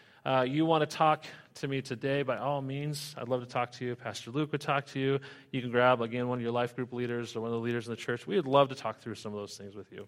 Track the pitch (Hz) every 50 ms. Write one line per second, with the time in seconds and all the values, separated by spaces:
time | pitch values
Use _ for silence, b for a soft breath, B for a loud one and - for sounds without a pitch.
0 | b b b b b 135 131 131 127 127 139 151 160 165 165 156 151 147 - -
1 | 165 156 156 151 - - - B B B - - - 139 135 135 131 - 127 113
2 | - 135 139 143 139 127 120 101 117 139 143 139 135 131 135 143 147 151 147 143
3 | - - - - 117 120 131 123 120 123 - 127 123 120 - - 127 123 120 -
4 | - 113 104 - - 120 120 147 151 147 151 143 - - 143 139 135 - - 135
5 | 135 135 139 135 135 B B B B B B 131 120 123 117 120 123 127 127 117
6 | 117 113 117 123 123 123 123 123 117 117 117 120 120 120 - - 123 113 123 120
7 | 123 120 120 120 120 110 - 117 110 117 117 117 113 120 120 120 110 117 113 -
8 | - - 120 117 - - 196 196 147 131 135 143 139 131 135 - - 110 107 -
9 | - 120 107 - - 107 104 104 104 98 - - 101 101 98 104 98 - - 95
10 | 101